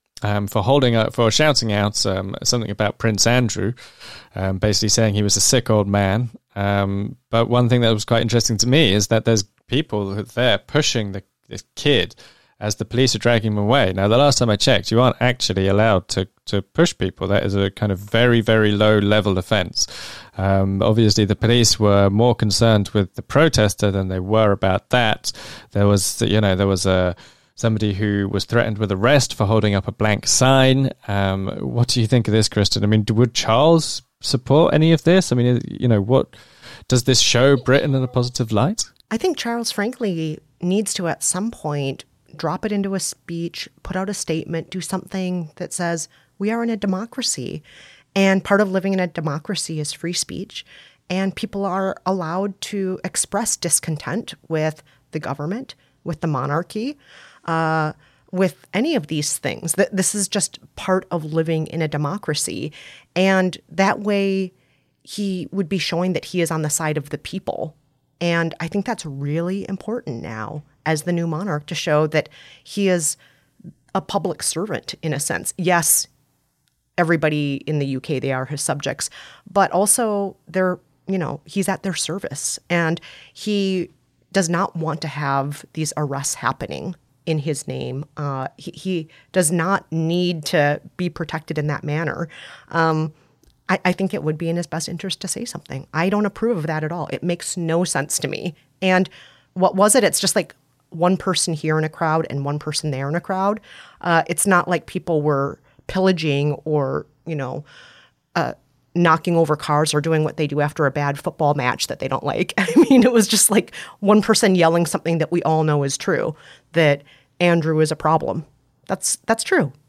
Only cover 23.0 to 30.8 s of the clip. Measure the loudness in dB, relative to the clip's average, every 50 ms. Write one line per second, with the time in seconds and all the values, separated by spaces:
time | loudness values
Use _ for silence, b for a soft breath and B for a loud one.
23 | 0 0 -4 -12 -12 -2 2 4 4 4 4 4 2 2 2 0 0 0 0 0
24 | -2 -2 -4 -4 -2 0 2 4 4 4 4 2 2 2 0 0 0 _ 2 2
25 | 2 2 0 -2 -4 -8 B B B B B B B B -2 2 4 4 4 4
26 | 2 -2 -2 -2 0 2 2 2 4 2 2 2 2 2 2 2 2 2 2 2
27 | 2 0 -2 b b b b b b b b -4 -2 0 0 0 0 -2 -2 -2
28 | -2 -2 0 0 0 -2 -2 -4 -4 0 0 0 0 0 -2 -2 -2 -2 0 0
29 | 2 4 4 4 2 0 -2 -2 0 2 4 4 4 2 2 0 -2 -4 -4 -2
30 | 0 0 0 0 0 0 2 4 4 4 6 6 6 6 4 4